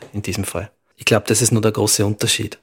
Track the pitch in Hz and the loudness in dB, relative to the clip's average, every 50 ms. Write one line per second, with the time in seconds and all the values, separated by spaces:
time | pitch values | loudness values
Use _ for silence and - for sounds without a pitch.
0 | - - - 104 - - 87 95 95 - - 85 107 - - _ _ _ _ _ | -14 -10 -10 -8 -6 -6 -6 -4 -6 -6 -6 -8 -8 -8 -14 _ _ _ _ _
1 | - - 120 104 - - 113 - 123 - 120 110 107 110 107 110 107 104 - - | 0 2 2 2 2 2 0 2 2 2 2 2 2 2 2 2 0 0 2 2
2 | 104 104 104 - - 110 - - 104 104 - - | 2 0 0 0 0 0 0 -2 -2 -6 -10 -14